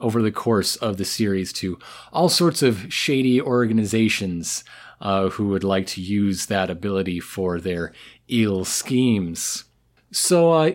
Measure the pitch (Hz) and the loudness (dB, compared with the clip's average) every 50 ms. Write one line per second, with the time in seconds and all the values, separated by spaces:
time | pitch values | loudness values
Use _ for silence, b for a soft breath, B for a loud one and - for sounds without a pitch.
0 | 127 117 107 117 110 107 107 - - 117 113 101 92 - - - - 113 98 92 | -4 0 2 2 2 2 0 -2 0 2 2 2 2 0 -2 -2 -4 -4 -2 -4
1 | 98 - - - 113 104 98 95 92 87 - - - 92 87 B B B B B | -4 -6 -2 -2 0 0 0 -2 -2 -4 -6 -8 -6 -6 -8 B B B B B
2 | B B B 156 170 170 - - 175 170 - - 143 127 113 95 101 - - - | B B B 2 2 2 4 4 2 2 2 4 2 2 2 2 -4 -8 -6 -4
3 | - - 143 135 131 131 123 127 - 139 123 123 120 110 110 113 107 98 110 113 | -2 0 0 2 2 4 2 2 2 2 0 2 2 2 2 2 0 2 2 2
4 | 113 107 - - 104 92 87 85 85 - - - - B B B B B B B | 2 2 2 0 -2 -4 -6 -6 -6 -6 -8 -8 -10 B B B B B B B
5 | - 101 98 98 98 95 - - 104 101 98 95 92 98 98 95 95 - - 98 | -4 -2 0 0 0 0 -2 -2 -2 -2 -2 -2 0 0 0 0 -2 -4 -8 -10
6 | 92 92 104 104 101 98 95 90 - - 101 98 95 90 90 85 92 101 98 95 | -6 -2 0 0 0 0 0 -2 -4 -4 -2 -2 -2 -2 -4 -6 -6 -4 -2 -2
7 | 95 92 87 87 - - - 101 95 90 87 85 82 92 90 85 85 80 B B | -2 -2 -4 -6 -8 -10 -6 -4 -4 -2 -2 -4 -4 -4 -4 -4 -6 -8 B B
8 | B B B B B - 127 117 110 104 98 95 92 - - - - - 135 127 | B B B B B -4 0 0 2 2 0 -2 -2 -4 -4 -6 -4 -2 0 2
9 | 131 123 113 101 92 85 82 - - - - - - _ _ _ _ _ _ _ | 2 4 2 2 0 -4 -6 -6 -8 -8 -8 -8 -10 _ _ _ _ _ _ _
10 | _ _ - - - - 180 170 170 165 170 160 156 160 - | _ _ -6 -4 0 2 4 6 6 6 6 6 4 4 2